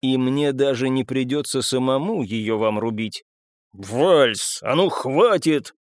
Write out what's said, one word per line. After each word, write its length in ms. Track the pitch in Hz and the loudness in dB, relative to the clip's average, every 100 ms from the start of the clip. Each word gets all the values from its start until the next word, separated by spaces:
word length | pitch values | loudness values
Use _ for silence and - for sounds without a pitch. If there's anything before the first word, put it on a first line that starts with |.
«И 140 | 131 131 | 0 0
мне 340 | 127 139 147 | 0 0 0
даже 360 | 131 139 123 131 | 0 0 0 0
не 160 | 131 | -2
придется 580 | 123 135 123 147 143 135 | -2 -4 -2 -4 -2 -4
самому 640 | 120 131 131 135 170 220 | -2 0 0 0 -2 -4
ее 340 | 107 110 107 110 | -4 -4 -2 0
вам 220 | 110 107 | 0 0
рубить». 440 | 113 107 110 - _ _ _ _ _ | -2 -4 -6 -8 _ _ _ _ _
«Вальс, 840 | - 101 117 170 165 127 101 - - | -16 -6 0 4 6 4 2 -6 -6
а 120 | 110 | -2
ну 140 | 139 190 | 0 0
хватит!» 880 | - 131 139 233 190 160 151 - _ | -2 -2 2 4 4 2 0 -2 _